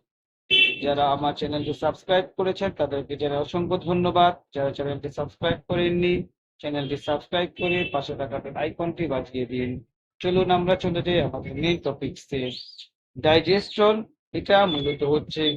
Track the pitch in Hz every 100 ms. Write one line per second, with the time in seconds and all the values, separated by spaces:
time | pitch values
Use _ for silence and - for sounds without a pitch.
0 | _ _ _ _ - 381 - - 143 143
1 | 143 143 147 143 147 147 147 139 156 147
2 | - 185 185 - 190 185 196 - 143 139
3 | 135 143 147 143 147 175 165 180 165 180
4 | 175 175 175 175 _ 143 139 139 143 143
5 | 143 147 143 - 170 170 - 175 175 175
6 | 175 180 180 _ _ _ 151 147 139 139
7 | - 147 - 175 175 - 180 180 170 143
8 | 135 139 123 135 135 135 151 160 170 165
9 | 160 131 127 131 120 127 123 127 - _
10 | _ - 180 180 180 180 175 185 185 170
11 | 170 175 139 135 - 135 165 170 143 -
12 | 135 - - 139 127 123 - - - _
13 | _ 131 156 160 156 196 - - 208 220
14 | 220 _ _ 165 - 202 196 151 143 143
15 | 143 151 - 156 156